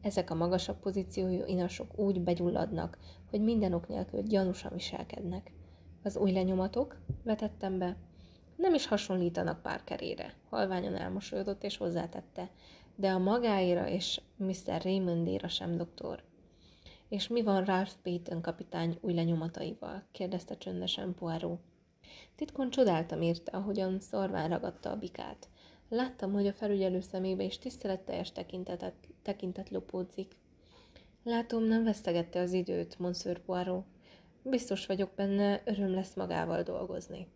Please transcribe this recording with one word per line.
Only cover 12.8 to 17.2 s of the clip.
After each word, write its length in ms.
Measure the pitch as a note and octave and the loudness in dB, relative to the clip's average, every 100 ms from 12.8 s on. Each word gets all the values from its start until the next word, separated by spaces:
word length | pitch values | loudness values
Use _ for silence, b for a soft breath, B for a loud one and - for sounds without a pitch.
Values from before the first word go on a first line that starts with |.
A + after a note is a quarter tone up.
| B - | B 0
"de 160 | G3 | 2
a 60 | F#3 | 4
magáéra 720 | F#3 A#3 A#3+ G3 F#3 F3 - | 4 4 4 4 6 4 2
és 320 | F#3+ F3 - - - | 0 -2 -4 -8 -4
mister 440 | F#3+ F3+ - E3 | -2 -2 -2 -2
Raymondéra 680 | F#3 F#3+ F3+ E3+ E3+ F#3+ F3 | 2 2 2 2 2 0 -2
sem, 300 | - E3+ E3+ | -4 -2 -2
doktor." 460 | E3+ - - - - - - B B B B B B | -4 -6 -8 -8 -12 -20 -20 B B B B B B
"És 180 | G3+ | -4